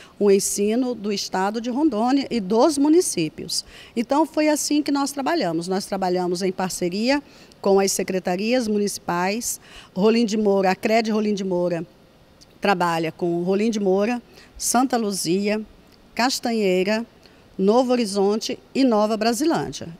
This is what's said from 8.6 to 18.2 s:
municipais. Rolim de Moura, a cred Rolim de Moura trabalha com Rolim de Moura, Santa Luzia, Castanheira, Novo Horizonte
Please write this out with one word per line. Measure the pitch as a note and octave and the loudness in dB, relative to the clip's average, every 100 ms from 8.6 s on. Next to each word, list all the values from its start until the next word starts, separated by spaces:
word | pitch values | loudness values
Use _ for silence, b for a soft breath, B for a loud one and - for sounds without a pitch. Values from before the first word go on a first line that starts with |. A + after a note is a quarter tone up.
| A3 | 0
municipais. | G#3 G3+ - - F3 F#3 A3 - - B B B | 0 -2 -4 -6 -2 -2 -4 -6 -10 B B B
Rolim | F#3 G#3+ A#3 | 0 2 4
de | A#3 G#3+ | 2 0
Moura, | G#3 G3 F#3 | 2 2 2
a | |
cred | F#3+ G#3+ A3+ A3 | 0 0 0 2
Rolim | G#3+ G#3+ | 0 -2
de | G3 | -2
Moura | F#3+ F3 F3 E3+ D3+ - _ _ _ _ _ _ | -2 -2 -2 -4 -8 -16 _ _ _ _ _ _
trabalha | G3+ F#3 F3 E3 D#3+ | 0 2 0 0 -2
com | - F3 E3+ | -2 -2 0
Rolim | F3+ G3+ A3+ | 0 2 0
de | G#3+ | 0
Moura, | G3 G3 G#3 A#3+ - B B B | 2 2 2 -2 -8 B B B
Santa | - A#3 C4 A#3+ | 0 2 2 0
Luzia, | G#3 F#3+ D#3+ F#3 G3+ G#3+ G#3+ - _ _ - | -2 -4 -2 0 0 -2 -6 -18 _ _ -12
Castanheira, | - B3 - B3 A3+ G3 F#3 F#3 A3 A#3 _ - B B - | -2 -2 -2 -4 0 2 2 2 -2 -4 _ -20 B B -2
Novo | G3 A#3+ B3+ | 2 4 4
Horizonte | B3 G#3 G3+ | 2 0 0